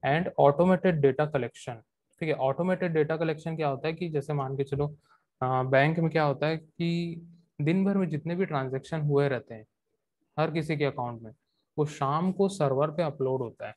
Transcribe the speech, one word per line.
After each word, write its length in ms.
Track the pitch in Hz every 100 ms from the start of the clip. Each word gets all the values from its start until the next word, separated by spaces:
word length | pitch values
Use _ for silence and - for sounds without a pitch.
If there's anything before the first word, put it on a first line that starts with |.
And 260 | 131 151 185 -
automated 600 | 143 143 180 185 190 165
data 240 | 139 135 151
collection, 500 | 143 120 - - 117 _ _ _ _
ठीक 80 | 160
है, 60 | 143
automated 560 | 135 135 180 180 180
data 240 | 160 151 160
collection 400 | 165 156 170 160
क्या 120 | 151
होता 200 | 135 156
है 60 |
कि 140 | 165 175
जैसे 220 | 151 143
मान 220 | 147 131 135
के 80 |
चलो, 300 | 139 139 147 151 _ _ _ _
आ, 220 | 131 131
bank 340 | 131 135 147 165
में 120 | 165
क्या 140 | 156
होता 220 | 151 143 151
है 100 | 160
कि 680 | 160 _ 170 170 170 170 - - _ _
दिन 220 | 147 185
भर 140 | 196 196
में 100 | 180
जितने 260 | 147 165 175
भी 100 | 190
transaction 540 | 143 131 131 - 160
हुए 260 | 147 143 143
रहते 260 | 127 -
हैं 120 | 113 110 _ _ _ _ _ _ -
हर 140 | 160
किसी 260 | 160 151 151
के 80 |
account 380 | 143 127 120 117
में, 100 | 113 - _ _ _ -
वो 80 | 147
शाम 440 | - 135 151 185
को 160 | 185 196
server 420 | 196 143 135 151
पे 120 | 156
upload 380 | 160 135 131 131
होता 260 | 120 -
है। 60 | 107